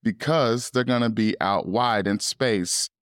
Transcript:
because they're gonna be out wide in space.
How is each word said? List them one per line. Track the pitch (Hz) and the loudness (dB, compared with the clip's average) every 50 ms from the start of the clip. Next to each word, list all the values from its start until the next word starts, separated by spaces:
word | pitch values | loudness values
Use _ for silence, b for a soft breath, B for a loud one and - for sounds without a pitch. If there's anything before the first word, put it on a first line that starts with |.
| - | -2
because | 113 101 - - 147 156 165 135 117 113 123 120 - | -2 -4 -2 -2 0 2 2 2 2 2 0 -2 -2
they're | - 127 123 | -2 -2 0
gonna | 123 127 120 120 117 | 2 2 2 2 0
be | 110 110 110 110 - - | 0 0 0 0 0 0
out | - 95 101 90 - - | 0 0 0 0 -2 -2
wide | 92 113 123 123 113 104 98 101 | 0 0 2 2 2 0 0 0
in | 101 104 | -2 -2
space. | - - - _ 135 127 113 98 90 - - - - - _ _ | -4 -6 -4 _ 0 0 0 0 -2 -2 -4 -4 -4 -6 _ _